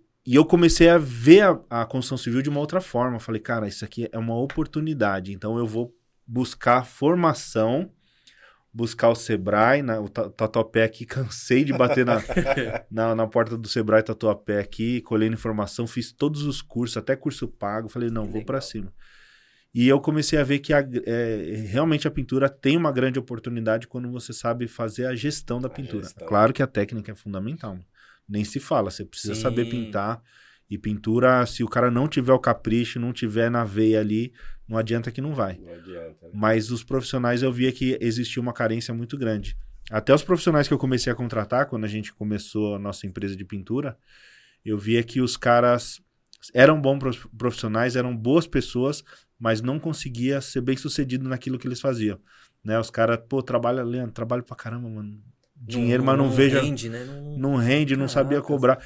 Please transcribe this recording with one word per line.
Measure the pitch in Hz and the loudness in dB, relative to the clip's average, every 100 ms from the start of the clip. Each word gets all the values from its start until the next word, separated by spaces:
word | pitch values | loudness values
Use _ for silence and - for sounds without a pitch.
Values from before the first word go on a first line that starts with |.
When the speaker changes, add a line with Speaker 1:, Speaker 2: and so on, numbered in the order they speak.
| _ _ - | _ _ 4
Speaker 1:
e | |
eu | 127 | 6
comecei | 156 175 170 - 170 | 8 8 6 8 8
a | 170 | 8
ver | 143 120 123 180 | 4 2 10 10
a, | 202 160 - 120 | 10 4 0 -4
a | 113 | -2
construção | 131 123 127 | -4 -4 -6
civil | - 120 | -2 -2
de | 139 | 0
uma | 143 | -2
outra | 147 180 | -2 -4
forma. | 185 120 123 120 | -2 -2 -2 -2
Falei, | - 110 | -6 -6
"Cara, | - 117 104 | -2 -4 -4
isso | - | -6
aqui | 104 - 117 | -12 -8 -6
é | 113 | -4
uma | 113 117 | -4 -2
oportunidade, | 139 - 156 156 156 151 104 98 92 | -4 -4 -4 -4 -4 0 0 -2 -6
então | 98 107 117 | -8 -4 -2
eu | 117 | -2
vou | 110 120 _ _ _ - | -2 -6 _ _ _ -8
buscar | 117 123 - - 123 | -4 -4 -2 4 4
formação, | 123 - 143 180 165 147 - 117 110 135 190 _ _ _ _ _ - _ _ | 2 0 2 4 2 0 -2 0 0 0 -4 _ _ _ _ _ -20 _ _
buscar | 113 117 - 117 | -4 -4 2 2
o | |
Sebrae", | 117 - 107 92 104 113 139 | 2 0 -2 2 4 4 4
na, | 135 110 | 0 -4
o | 104 | -6
Ta-, | - 101 | -6 -6
Tatuapé | - 110 117 110 113 | -2 -2 0 0 2
aqui, | 113 - | 2 0
<laughs> | 123 | -10
cansei | - 120 - - 127 | -8 -6 -8 2 2
de | 147 | 2
bater | 127 123 131 | 2 2 4
na, | 123 117 - 160 143 | 4 2 0 0 0
Speaker 2:
<laughs> | 135 117 110 - | 0 -2 -6 -8
Speaker 1:
na, | 110 113 | -2 0
na | 113 110 | 0 0
porta | 120 113 117 | 0 0 -2
do | 110 | -6
Sebrae | - 107 110 | -2 4 4
Tatuapé | 107 110 110 101 - 104 | 4 -2 0 0 0 -2
aqui, | 101 - 113 123 | -2 -4 -4 -4
colhendo | - 110 110 | -2 0 2
informação, | 113 117 107 101 - 117 | 0 -4 -4 -4 -4 -6
fiz | - 117 | -6 -8
todos | - 147 147 | -2 -2 -2
os | 147 - | -6 -6
cursos, | - 117 117 113 | -6 -6 -4 -4
até | - 135 | -4 -2
curso | 151 - 117 | -4 -6 -10
pago, | - 101 107 113 | -8 -6 -6 -8
falei, | 123 117 | -6 -4
"Não, | 117 104 | -4 -6
Speaker 2:
Que | |
Speaker 1:
vou | 107 | -6
pra | 107 135 | -6 -6
Speaker 2:
legal. | - | -6
Speaker 1:
cima." | 110 92 - - - _ _ _ _ _ | -10 -12 -14 -20 -20 _ _ _ _ _
E | - 123 | 2 6
eu | 135 | 6
comecei | 139 151 147 156 | 4 0 2 0
a | |
ver | 135 143 | 2 0
que | 139 | 2
a, | 147 139 120 - | 0 2 -4 -2
é, | 117 117 110 80 107 107 | -2 -2 -4 -6 -8 -4
realmente | 110 160 147 151 | 0 2 2 0
a | |
pintura | - 127 131 135 | -4 -2 2 2
tem | - 139 160 | 2 2 2
uma | 160 | 2
grande | 127 131 127 | 2 0 0
oportunidade | 113 120 123 120 110 110 113 | -6 -8 -8 -4 0 0 -2
quando | 127 120 | -10 -10
você | 123 - | -10 -12
sabe | 120 120 117 117 | -6 -4 -4 -6
fazer | - 117 107 127 | -6 -8 -4 -4
a | |
gestão | 120 143 147 - 120 | -4 -4 -6 -6 -6
da | 127 | -6
Speaker 3:
A | |
Speaker 1:
pintura. | - 131 107 | -8 -8 -8
Speaker 3:
gestão. | 95 - 82 | -10 -14 -2
Speaker 1:
Claro | 104 110 | 4 4
que | 135 | 4
a | 131 | -2
técnica | - 101 113 101 | 0 -4 -4 -12
é | |
fundamental, | 104 107 98 104 160 110 92 90 _ _ _ - | -14 -10 -8 -8 -8 -10 -12 -16 _ _ _ -8
nem | 104 | -4
se | 104 - | -4 -4
fala, | - 143 98 | -2 0 0
você | - | -4
precisa | - - 104 | -12 -10 -8
Speaker 2:
Sim. | 104 | -4
Speaker 1:
saber | 131 120 117 | -2 0 -2
pintar. | 120 113 104 101 113 _ _ _ _ - | -2 -4 -4 -4 -4 _ _ _ _ -12
E | 101 | -8
pintura, | - 104 110 117 127 127 120 | -6 -4 0 4 6 6 2
se | - | -2
o | 117 | -2
cara | 123 123 | 2 2
não | 120 147 | 2 0
tiver | 147 127 | 0 4
o | 131 | 4
capricho, | 127 117 - 113 117 - | 4 0 2 0 0 -4
não | 117 | -6
tiver | 117 113 107 117 | -4 -4 0 2
na | 120 | 0
veia | 113 98 110 110 | -2 2 4 4
ali, | 107 107 120 - - - - | 2 0 -4 -8 -12 -12 -6
não | 113 | -4
adianta | 110 117 113 | -2 -2 -4
que | 117 | -6
não | 143 | -6
vai. | 139 98 90 | -4 -4 -6
Speaker 3:
Não | 87 | -14
adianta, | 85 87 87 82 78 85 | -18 -16 -14 -14 -18 -16
né? | |
Speaker 1:
Mas | 101 110 113 107 | -10 -4 -2 -2
os | 120 | -8
profissionais | - 135 117 131 123 120 | -6 -6 -4 -4 -2 -2
eu | 131 | -4
via | 123 127 | -2 -4
que | 127 127 127 | -4 -4 -4
existia | 120 113 117 - | -4 -4 -6 -8
uma | 120 | -8
carência | 117 117 113 113 | -4 -4 -4 -6
muito | 113 117 143 | -10 -10 -6
grande. | 117 104 104 - - - - | -4 -4 -6 -10 -12 -18 -8
Até | 110 107 | -4 4
os | 143 | 4
profissionais | - 180 180 151 143 | 4 0 2 2 2
que | |
eu | 139 | 0
comecei | 139 127 131 | 0 0 -2
a | 117 | -4
contratar, | 120 113 104 123 139 | -4 -4 -2 0 -2
quando | 117 | -2
a | 107 | -6
gente | 107 104 | -6 -8
começou | - 107 104 - 107 104 101 | -8 -6 -6 -6 -4 -4 -4
a | |
nossa | 101 101 98 | -8 -10 -10
empresa | 90 98 98 | -8 -8 -8
de | |
pintura, | 95 101 92 120 143 113 _ _ - _ _ _ | -10 -12 -6 -6 -6 -10 _ _ -20 _ _ _
eu | - 104 | -6 -4
via | 104 117 | 0 0
que | 117 135 | 0 -2
os | 123 - | -2 0
caras | 120 120 123 120 - - _ _ _ _ - | 4 4 6 2 -2 -12 _ _ _ _ -4
eram | 123 139 156 | 6 8 8
bons | 135 139 | 2 0
prof-, | 131 113 - - | -2 -6 -10 -6
profissionais, | 120 117 113 110 123 123 | -4 -4 -2 0 0 0
eram | 123 117 | -2 -2
boas | 113 156 165 | 2 2 2
pessoas, | 135 - 123 131 147 - - _ - | -2 -2 -2 -2 -4 -10 -20 _ -6
mas | 117 110 | 0 0
não | 120 147 | 0 -4
conseguia | 165 151 143 117 127 139 | -4 -6 -8 -4 -2 -2
ser | 135 139 | -4 -4
bem | 123 131 | -2 -2
sucedido | 160 - 131 127 131 | -2 -4 -4 -4 -4
naquilo | 127 131 131 | -6 -6 -8
que | 127 | -6
eles | 123 | -4
faziam. | 139 120 104 101 _ _ _ _ | -4 0 -2 -4 _ _ _ _
Né? | 107 110 | -2 -2
Os | 110 | -2
caras, | - 113 117 117 | 0 2 0 -2
"Pô, | 135 | -4
trabalha, | 127 123 117 127 | -2 0 0 -2
Leandro, | 120 127 120 | -4 -6 -8
trabalho | 104 117 123 | -8 -4 -4
pra | 120 - | -6 -14
caramba, | 117 117 120 | -12 -10 -10
mano. | 110 104 104 104 _ _ _ | -10 -12 -14 -20 _ _ _
Dinheiro, | 113 120 120 123 | -8 -2 2 2
Speaker 2:
Não, | 135 | 4
Speaker 1:
mas | 135 | 4
não | 135 | 4
Speaker 2:
não | |
Speaker 1:
vejo, | 120 139 139 | 6 6 6
Speaker 2:
rende, | 139 131 113 | 2 -2 -6
né? | 117 | -10
Não | 127 143 143 147 | -12 -14 -10 -4
Speaker 1:
não | 135 139 | -2 2
rende, | 117 143 147 135 | 2 2 2 0
não | 135 | 0
sabia | 143 135 143 | 0 2 0
Speaker 2:
Caracas. | - | 0
Speaker 1:
cobrar." | 143 127 127 | 2 4 4